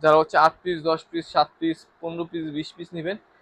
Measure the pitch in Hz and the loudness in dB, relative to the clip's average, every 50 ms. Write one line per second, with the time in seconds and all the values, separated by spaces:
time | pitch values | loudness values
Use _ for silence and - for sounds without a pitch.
0 | 160 156 151 160 156 - - 156 156 160 - _ - 180 175 156 151 165 160 160 | 4 4 6 6 4 2 2 4 4 4 2 _ -8 -6 -6 -4 -2 -2 -2 -2
1 | - _ 170 170 156 - - 165 147 - _ - 165 165 151 - - _ _ _ | -4 _ -10 -10 -10 -4 0 0 0 0 _ -6 -6 -6 -6 -6 -10 _ _ _
2 | 170 165 165 170 170 165 165 170 160 156 143 151 156 - - 170 170 - 180 170 | -12 -10 -8 -8 -10 -8 -8 -10 -8 -8 -8 -8 -10 -10 -12 -18 -18 -14 -12 -8
3 | 151 175 208 220 _ _ _ _ | -8 -8 -8 -8 _ _ _ _